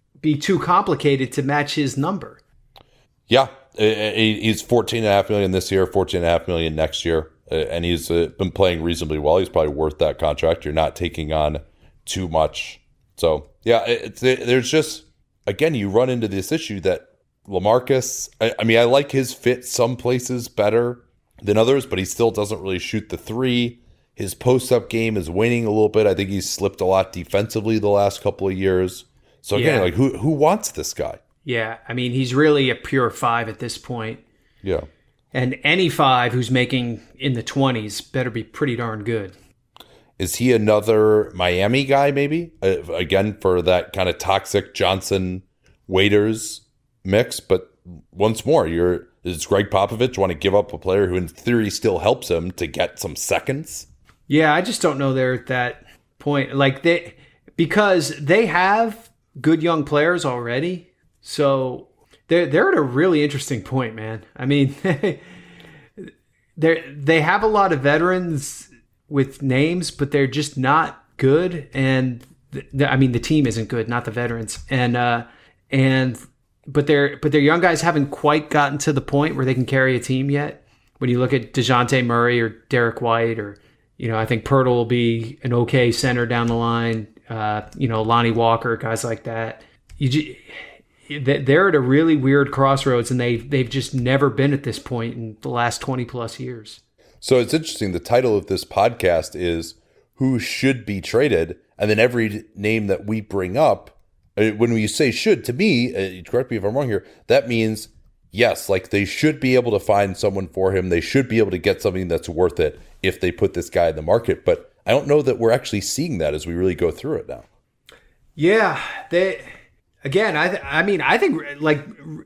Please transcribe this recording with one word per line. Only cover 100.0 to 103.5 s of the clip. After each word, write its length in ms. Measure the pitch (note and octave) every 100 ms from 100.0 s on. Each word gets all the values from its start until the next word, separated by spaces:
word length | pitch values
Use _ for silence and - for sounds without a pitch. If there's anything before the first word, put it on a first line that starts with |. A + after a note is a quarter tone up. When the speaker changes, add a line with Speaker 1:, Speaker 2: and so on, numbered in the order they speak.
| _
Speaker 2:
Who 240 | - C3 B2+
Should 480 | - - C3 C3 G#2
Be 140 | G2
Traded? 580 | - A2+ C#3+ F#2 E2 - _ -
And 140 | G#2
then 80 | G#2+
every 460 | A#2+ A#2+ A2 G#2 -
name 320 | - G#2 A2+ G2+
that 200 | F#2+ G2+
we 140 | A2
bring 380 | G#2 G2 F#2